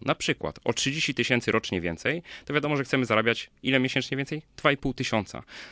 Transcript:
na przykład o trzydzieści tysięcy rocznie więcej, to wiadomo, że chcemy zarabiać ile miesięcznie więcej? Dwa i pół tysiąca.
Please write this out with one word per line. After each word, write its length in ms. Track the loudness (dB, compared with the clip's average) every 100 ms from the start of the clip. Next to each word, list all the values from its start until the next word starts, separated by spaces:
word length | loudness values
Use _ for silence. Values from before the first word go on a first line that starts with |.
| -2
na 100 | -2
przykład 440 | -2 -2 -4 -2
o 100 | -2
trzydzieści 400 | 0 0 0 0
tysięcy 380 | 0 2 2 2
rocznie 300 | 0 0 -2
więcej, 400 | -2 -2 -2 -4 -6 -14 -4
to 80 |
wiadomo, 240 | -2 0 0
że 60 |
chcemy 220 | 2 0 4
zarabiać 440 | 4 4 0 -4 _
ile 160 | 0 2
miesięcznie 380 | 2 0 -2 -4
więcej? 240 | -4 -6 -10 0
Dwa 140 | 2
i 60 | 2
pół 160 | 0
tysiąca. 500 | -2 0 0 0 -8 -14 -16 -18